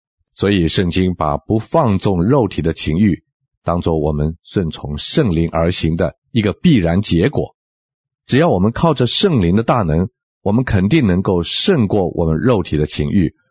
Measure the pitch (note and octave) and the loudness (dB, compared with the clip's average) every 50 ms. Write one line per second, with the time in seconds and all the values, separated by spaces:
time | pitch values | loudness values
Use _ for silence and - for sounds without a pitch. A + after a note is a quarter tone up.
0 | _ _ _ _ _ _ _ - - G2+ G#2 G2 E2+ D#2+ - - G2 F2 E2 F#2 | _ _ _ _ _ _ _ -4 0 2 2 2 2 2 0 0 0 0 0 0
1 | F#2 F#2 F2+ - D#2+ D2 D2 D2 - - G#2 A2 A2 - - E3 D#3 A#2 G2 F#2 | 0 0 0 -2 -2 -2 -2 -4 -2 -2 -2 -2 -2 -2 0 0 2 2 0 0
2 | - G#2+ G2 F2 E2+ G#2 C3+ C#3+ A#2 F#2 - - D2+ E2 D#2+ - - - D2+ E2+ | 0 0 0 0 0 2 2 2 0 0 -2 -4 -4 -4 -4 -4 -4 -4 0 2
3 | G#2+ G#2 E2 D2+ _ _ _ _ _ _ _ _ - - E2+ F2+ F2+ F2 E2 D#2+ | 2 2 0 0 _ _ _ _ _ _ _ _ -6 -4 -4 -2 0 -2 -2 0
4 | D2 D#2 D2+ D2 D2 D#2 E2+ - _ - - G#2+ F#2 D#2+ D2 - - C#2 D2 C#2+ | 0 -2 -2 -2 -2 -4 -4 -6 _ -6 -4 -4 -2 -4 -4 -8 -10 -10 -10 -8
5 | - - - - D3+ A2 E2 D#2 E2 E2 - E2 E2 E2+ F2+ - - F2 D#2+ E2 | -8 -4 -2 0 0 0 0 0 0 0 0 0 0 0 -2 -2 -2 -2 0 0
6 | F#2+ D#2 - _ _ _ - A2+ G2+ G#2 F2 - - F3+ D#3 A2+ F2 D#2+ E2 F#2 | -2 -4 -4 _ _ _ -4 -2 -2 -2 -2 0 2 2 4 4 2 2 0 0
7 | G#2 - F#2+ E2 F2+ C3+ - - D#2+ - - _ _ _ _ _ _ _ _ _ | 0 0 0 0 0 0 0 -2 -6 -6 -8 _ _ _ _ _ _ _ _ _
8 | _ _ _ _ _ - - B2+ E3 F3 B2 F#2 F2+ G#2+ A#2 - - E3+ D3+ - | _ _ _ _ _ -2 0 2 2 2 2 2 0 0 0 0 0 0 0 2
9 | B2 A#2 - - - G3+ E3 B2 F2+ E2 F2+ G#2 A2+ - D3+ B2 G#2 D#2+ D2+ D#2+ | 0 0 0 0 0 2 2 2 2 2 2 2 2 0 0 0 0 0 0 0
10 | F#2 - _ _ _ _ _ _ - F#2+ G2+ A#2+ C3 - - G2 F2+ G2+ D#3+ E3 | 0 -2 _ _ _ _ _ _ -4 -2 0 0 0 0 0 0 2 2 2 2
11 | C3+ G2+ F2 F2+ F#2 - F#2+ F2 E2+ - - - - - G3 D3 A2 F#2+ - G#2 | 2 2 2 0 0 0 0 0 -2 -2 -4 -4 0 0 0 2 0 0 0 0
12 | F#2 D#2+ - - F2 D#2+ D#2+ D#2+ - B2 B2 G2+ F2 - - D2 D2+ - - - | -2 -2 -2 -2 -2 0 0 0 0 0 0 0 0 -2 -2 -2 -2 -2 -2 -4
13 | D2+ C#2+ - G2+ E2+ C#2+ - _ _ _ | -4 0 0 2 0 0 -2 _ _ _